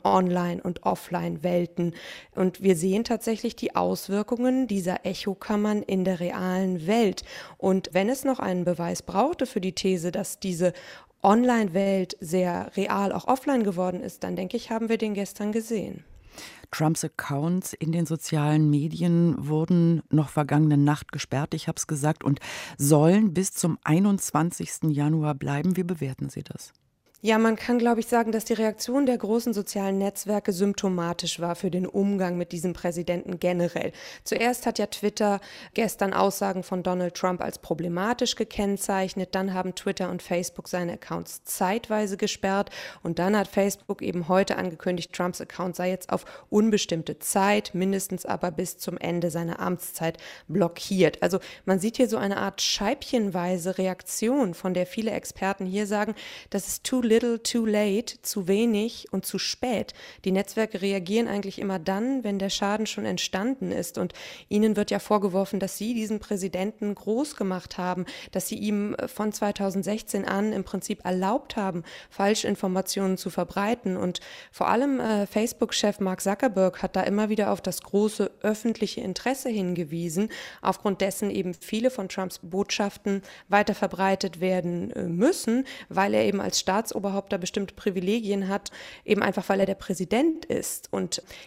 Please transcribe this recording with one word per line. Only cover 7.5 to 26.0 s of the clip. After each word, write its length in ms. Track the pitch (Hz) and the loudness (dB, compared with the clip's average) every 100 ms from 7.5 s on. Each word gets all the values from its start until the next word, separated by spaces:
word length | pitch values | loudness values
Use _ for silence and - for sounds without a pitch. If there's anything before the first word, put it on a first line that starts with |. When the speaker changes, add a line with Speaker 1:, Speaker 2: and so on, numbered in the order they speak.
| - | -2
Speaker 1:
Und 320 | 190 190 - | 2 2 2
wenn 160 | - 208 | 0 2
es 160 | 277 269 | 2 0
noch 140 | 254 | 0
einen 260 | 190 180 175 | 0 0 0
Beweis 360 | 175 170 180 | 0 -2 -4
brauchte 440 | - 190 269 349 247 | -2 2 2 2 -2
für 160 | 202 | -2
die 120 | 185 | -4
These, 380 | - 190 185 175 | 0 0 0 0
dass 280 | 202 180 - | -4 -6 -6
diese 340 | 190 165 180 - - - - _ | -4 2 0 0 -8 -18 -20 _
Online-Welt 960 | 196 220 247 233 202 175 196 190 180 - | 6 6 6 4 2 2 2 2 0 -6
sehr 560 | 165 185 180 175 - - | -2 2 2 0 -4 -2
real 380 | 196 202 196 | 0 0 0
auch 140 | - - | 0 2
offline 360 | 262 294 262 | 2 2 2
geworden 380 | 208 175 185 180 | 2 0 -2 -2
ist, 220 | 185 - | -6 -8
dann 120 | 185 180 | -6 -4
denke 220 | 185 233 | -4 -6
ich, 140 | - | -4
haben 180 | 226 226 | -4 0
wir 80 | 226 | 0
den 160 | 220 | 0
gestern 400 | 202 190 - 208 | -2 -4 -4 -2
gesehen. 500 | 220 220 220 - - - - - - - - - | -2 -2 -4 -4 -8 -16 -20 -20 -18 -18 -18 -10
Speaker 2:
Trumps 360 | - 156 160 160 | 0 2 2 -2
Accounts 680 | - - 143 160 180 - | -6 -4 -2 0 0 -2
in 200 | - 160 | -4 -2
den 120 | 165 156 | 0 0
sozialen 640 | 165 - 156 147 151 151 | -2 -2 0 4 6 6
Medien 680 | 147 156 160 175 170 170 - | 4 2 0 2 6 4 2
wurden 640 | 143 156 165 175 170 165 - | 0 0 4 6 6 4 4
noch 200 | 151 143 | 2 2
vergangene 480 | - 143 147 156 143 | 0 2 4 6 6
Nacht 340 | 143 147 - | 6 4 -2
gesperrt, 420 | 147 - 127 156 | -10 -4 -4 -2
ich 140 | 160 - | -4 -4
hab's 200 | - - | -4 -4
gesagt, 360 | 151 151 156 | 0 0 2
und 160 | - 139 - - - - | 0 0 -2 -12 -12 0
sollen 560 | 139 151 160 202 214 | 6 8 8 8 6
bis 200 | 156 190 | 2 -2
zum 260 | - 170 - | 0 0 0
einundzwanzigsten 1080 | - 160 202 196 - 151 170 - 165 - 160 | 2 4 4 2 2 0 0 -2 -8 -2 0
Januar 420 | 143 147 160 151 | 2 2 2 2
bleiben. 440 | 135 143 143 175 180 | -2 -2 0 0 0
Wie 60 | |
bewerten 460 | 180 160 | -2 -4